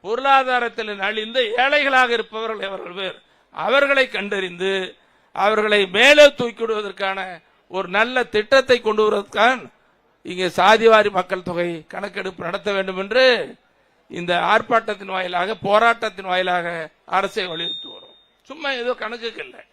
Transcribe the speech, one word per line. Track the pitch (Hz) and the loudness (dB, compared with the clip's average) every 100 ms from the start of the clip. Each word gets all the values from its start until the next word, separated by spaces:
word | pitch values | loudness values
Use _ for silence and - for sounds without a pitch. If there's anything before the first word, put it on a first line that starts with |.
பொருளாதாரத்தில் | 180 240 269 269 262 247 233 226 214 202 | -4 -2 4 4 4 -2 -2 -6 -8 -4
நலிந்து | 196 220 214 247 226 226 | -4 -4 -4 -2 -2 0
ஏழைகளாக | 269 294 277 262 247 233 | 2 2 2 2 2 0
இருப்பவர்கள் | 196 220 226 214 196 | -4 -8 -8 -6 -8
எவர்கள் | 190 175 180 | -10 -12 -10
பேர், | 190 - _ _ _ - | -10 -10 _ _ _ -8
அவர்களை | 175 269 277 277 262 | 0 2 2 2 0
கண்டறிந்து | 208 202 202 185 175 190 190 185 - _ _ _ - | -2 -4 -4 -6 -4 -2 -2 -6 -12 _ _ _ 0
அவர்களை | 196 214 214 208 190 190 | 2 2 2 2 2 4
மேலே | 262 294 294 277 | 6 8 6 6
தூக்கிவிடுவதற்கான | 240 202 226 214 208 185 196 190 185 170 _ _ _ | -6 -4 -6 -4 -6 -6 -6 -6 -10 -14 _ _ _
ஒரு | 180 180 196 | -8 -4 0
நல்ல | 233 254 240 214 | 0 0 -2 -4
திட்டத்தை | 214 269 254 247 | 2 2 4 0
கொண்டு | 214 208 214 | 2 0 2
வருவதற்கான | 208 196 220 226 254 160 _ _ _ _ _ - | 0 -4 2 2 2 -8 _ _ _ _ _ -12
இங்கே | 180 185 175 | -4 -2 2
சாதிவாரி | 185 220 226 220 208 190 | 4 6 8 6 4 0
மக்கள் | 180 185 180 | -2 -6 -4
தொகை | 175 175 165 156 | -4 -4 -6 -12
கணக்கெடுப்பு | 185 202 190 190 180 175 | -12 -10 -8 -10 -8 -6
நடத்த | 190 208 196 | -4 -2 -2
வேண்டும் | 190 185 | -4 -6
என்று | 196 233 262 226 151 - _ _ _ _ _ | -2 4 4 4 -2 -12 _ _ _ _ _
இந்த | - 175 175 175 | -10 -2 0 2
ஆர்ப்பாட்டத்தின் | 220 220 226 226 196 196 190 | 2 2 -2 -2 -10 -6 -6
வாயிலாக, | 180 180 185 214 202 | -4 -4 -4 -4 0
போராட்டத்தின் | 208 233 226 220 185 190 | 4 4 0 -4 -8 -4
வாயிலாக | 180 185 180 170 170 156 _ - 185 | -2 0 -2 -4 -8 -12 _ -4 -2
அரசை | 196 214 180 | -2 -6 -6
வலியுறுத்தி | 165 170 - - | -6 -8 -8 -14
வரும். | - - _ _ _ _ | -20 -20 _ _ _ _
சும்மா | 294 285 262 | -10 -6 -4
ஏதோ | 240 240 | -4 -4
கணக்குக்கு | 214 233 226 - - | -8 -8 -10 -12 -16
இல்லை. | - _ | -18 _